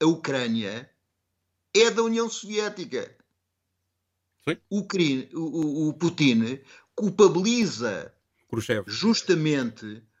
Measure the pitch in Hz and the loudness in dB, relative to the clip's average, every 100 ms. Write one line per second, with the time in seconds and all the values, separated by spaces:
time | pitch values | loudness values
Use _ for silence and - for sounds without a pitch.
0 | 160 165 - 135 120 113 98 113 139 _ | 2 2 -2 -2 -2 -2 -4 -10 -14 _
1 | _ _ _ _ _ _ _ 202 233 202 | _ _ _ _ _ _ _ 4 4 4
2 | 226 226 233 - 196 214 214 - 139 120 | 0 0 -2 -6 -8 -4 -4 -6 -8 -8
3 | - _ _ _ _ _ _ _ _ _ | -8 _ _ _ _ _ _ _ _ _
4 | _ _ _ _ 147 - - 202 196 180 | _ _ _ _ -6 -6 -4 -6 -2 0
5 | 156 131 - 160 160 165 151 147 151 147 | 2 0 -6 -8 -6 -4 -2 -2 -2 0
6 | 170 175 139 113 113 135 - - _ - | -2 2 4 4 2 -4 -12 -20 _ -4
7 | 202 185 190 160 220 240 190 110 117 90 | 0 6 6 6 0 0 0 -2 -6 -6
8 | - _ _ _ _ 113 117 110 98 104 | -10 _ _ _ _ -6 -4 -4 -4 -2
9 | 208 220 - 165 156 143 120 110 107 107 | 0 2 2 0 2 0 -2 -8 -14 -16
10 | _ | _